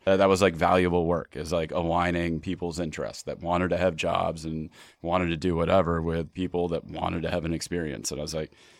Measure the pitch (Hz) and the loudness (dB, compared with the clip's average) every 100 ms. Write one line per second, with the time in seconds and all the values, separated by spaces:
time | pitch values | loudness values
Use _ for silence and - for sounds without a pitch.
0 | - 95 98 95 98 80 87 92 90 87 | 2 4 6 6 4 4 4 4 4 4
1 | 85 85 - - 80 87 80 - 85 85 | 2 0 -2 -10 -2 -2 0 -2 0 2
2 | 87 85 85 80 95 87 87 82 82 78 | 2 0 0 -2 -4 -6 -4 -4 -6 -4
3 | 60 - - - 85 87 92 85 92 80 | -8 -8 -10 -8 -2 0 2 2 2 0
4 | 87 87 87 82 80 80 80 - - _ | 0 0 0 -4 -6 -6 -8 -14 -20 _
5 | 82 90 87 82 90 82 85 95 85 85 | -2 0 0 0 0 2 4 4 4 0
6 | 82 82 78 - 90 87 87 82 - - | 0 -2 -4 -4 -4 -2 -2 -2 -6 -6
7 | 85 87 80 87 80 82 - 87 80 60 | -4 -4 -4 -4 -2 -4 -4 -6 -6 -6
8 | - 76 76 80 78 _ - - | -8 -6 -6 -6 -8 _ -20 -20